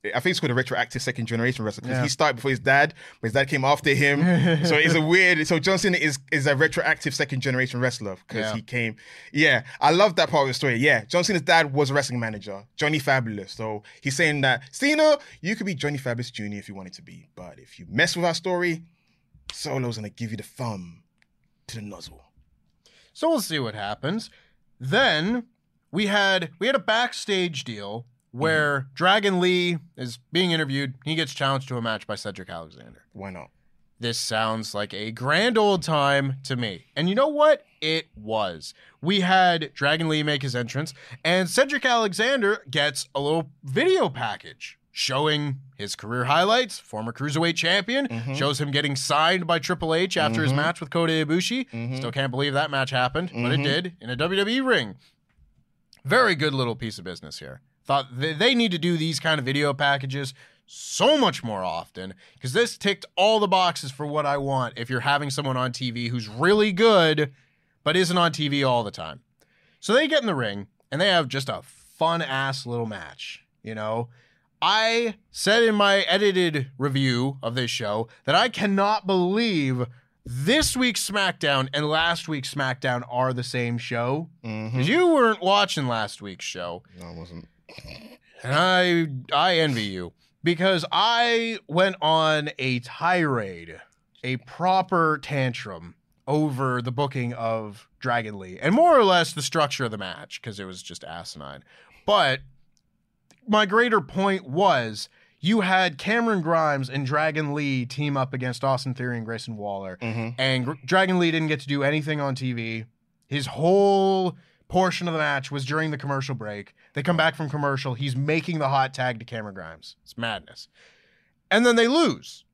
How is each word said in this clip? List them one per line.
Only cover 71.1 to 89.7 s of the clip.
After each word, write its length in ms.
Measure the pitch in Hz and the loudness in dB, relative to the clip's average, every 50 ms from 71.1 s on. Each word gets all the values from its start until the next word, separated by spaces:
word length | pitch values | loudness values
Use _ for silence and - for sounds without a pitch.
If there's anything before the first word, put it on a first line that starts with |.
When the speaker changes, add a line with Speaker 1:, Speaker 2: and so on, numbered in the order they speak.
| 185 170 151 | 4 2 2
Speaker 2:
just 220 | 123 139 139 135 131 | 0 -4 -6 -4 -4
a 120 | 107 85 - | -8 -8 -10
fun-ass 1000 | - - _ _ _ _ - 160 165 170 165 160 135 131 135 135 135 135 135 - | -16 -20 _ _ _ _ -2 0 0 0 0 -2 -2 -2 -2 -2 -2 -4 -6 -8
little 200 | 120 120 120 117 | -6 -6 -4 -4
match, 580 | 110 104 95 82 71 67 - - - - - _ _ _ _ - | -6 -8 -10 -12 -16 -16 -16 -16 -16 -16 -18 _ _ _ _ -14
you 100 | 104 110 | -12 -8
know? 360 | 110 107 107 110 117 120 120 _ _ _ _ _ _ _ _ _ _ | -6 -4 -2 -2 -4 -4 -6 _ _ _ _ _ _ _ _ _ _
I 540 | 147 175 202 220 220 226 226 233 240 226 208 _ _ _ | 0 2 2 2 2 2 0 0 -2 -2 -6 _ _ _
said 320 | _ - - 190 214 233 233 | _ -4 0 2 4 4 4
in 100 | 226 214 | 4 4
my 240 | 208 202 202 196 196 | 4 4 4 4 4
edited 680 | 180 - 175 202 208 202 185 185 180 170 156 147 127 135 - | 4 2 2 4 4 4 4 4 2 2 2 -2 -4 -4 -6
review 600 | - 131 143 131 139 135 131 123 120 127 139 135 135 | -4 -4 0 0 2 2 2 2 2 0 -2 -4 -4
of 140 | - 117 117 | -6 -4 -2
this 160 | 131 123 117 | -2 -2 -2
show 360 | - - 120 104 104 110 117 - - _ _ | -4 -4 -4 -2 -2 -2 -4 -6 -10 _ _
that 100 | - 147 | 2 2
I 140 | 180 226 254 | 4 2 2
cannot 580 | - - 214 202 196 196 196 208 214 208 - | 0 -2 0 0 2 2 2 2 2 0 0
believe 800 | 185 196 185 175 180 196 220 240 226 196 156 143 131 127 123 123 120 - - _ _ _ _ _ | 0 2 2 2 2 2 0 0 2 2 0 0 0 0 -2 -4 -6 -8 -20 _ _ _ _ _
this 500 | 120 123 127 139 175 262 311 294 - - | -10 -6 -2 2 2 4 4 2 0 0
week's 320 | 254 254 247 226 - - - | 0 0 0 0 -2 -6 -2
SmackDown 600 | 196 208 196 185 170 - 170 147 139 135 131 131 139 | -2 0 0 0 -2 0 0 2 2 2 0 0 -2
and 160 | 147 151 151 | -2 -2 0
last 380 | 156 160 165 170 170 165 - | 0 2 2 2 0 -2 -4
week's 260 | - 156 143 131 - - | -6 -6 -6 -6 -6 -4
SmackDown 500 | 147 135 131 127 - - 131 123 123 120 117 | -4 -2 -2 -4 -2 -2 -2 -2 -2 -4 -6
are 220 | 123 123 127 131 120 | -2 -2 0 0 0
the 100 | 123 123 | -4 -6
same 340 | - - 127 120 120 120 117 | -4 -4 -2 -2 -2 -2 -4
show. 500 | 120 - 120 117 120 123 139 151 165 - - _ - | -6 -4 -4 -2 0 0 -2 -2 -4 -10 -16 _ -10
Speaker 1:
Mm-hmm. 340 | 113 107 107 107 110 117 | -8 -8 -6 -6 -4 -2
Speaker 2:
'Cause 100 | 127 127 165 | 0 2 2
you 180 | 254 339 359 | 4 4 4
weren't 340 | 349 330 285 240 226 220 202 | 4 6 6 4 4 2 2
watching 460 | 180 185 196 202 202 190 - 160 139 | 2 2 4 4 2 0 0 -4 -2
last 340 | 127 120 113 107 101 - - | -2 -2 -2 -4 -4 -8 -12
week's 240 | 101 101 92 - - | -12 -14 -12 -10 -12
show. 380 | - - 90 87 87 87 90 _ _ 90 90 | -10 -8 -8 -8 -8 -8 -10 _ _ -20 -18
Speaker 1:
No, 80 | 87 | -16
I 80 | 85 85 | -14 -14
wasn't. 320 | 82 80 87 87 85 - - _ _ _ - - - - - - - - - - _ _ _ _ - - | -14 -14 -14 -14 -16 -18 -18 _ _ _ -20 -20 -20 -18 -18 -18 -18 -20 -20 -20 _ _ _ _ -12 -6
Speaker 2:
And 100 | 123 139 | 0 2
I, 540 | 151 175 185 185 180 180 180 175 170 165 156 135 127 123 - 151 | 2 4 4 4 4 4 4 4 2 2 0 -4 -10 -6 -2 0
I 260 | 143 160 185 180 160 | 2 4 4 4 4
envy 240 | 160 151 | 2 2